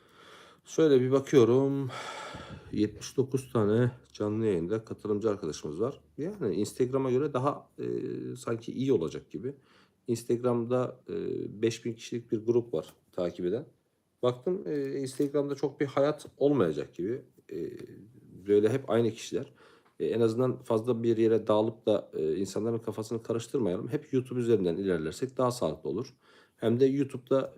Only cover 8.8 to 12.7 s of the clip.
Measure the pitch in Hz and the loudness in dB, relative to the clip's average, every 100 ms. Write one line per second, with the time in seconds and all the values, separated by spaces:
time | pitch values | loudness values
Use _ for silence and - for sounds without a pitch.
8.8 | 135 104 78 - - - 123 - _ _ | 2 2 2 -6 -12 -10 -10 -10 _ _
9.8 | _ _ - 113 - 120 123 120 117 127 | _ _ -4 -4 0 0 0 0 0 -2
10.8 | 123 - - 90 87 - - 98 123 - | -2 -6 -8 -6 -4 -4 -6 -2 -2 -2
11.8 | 120 113 - 120 - 110 113 117 117 | -6 -8 -8 -10 -4 -2 2 2 0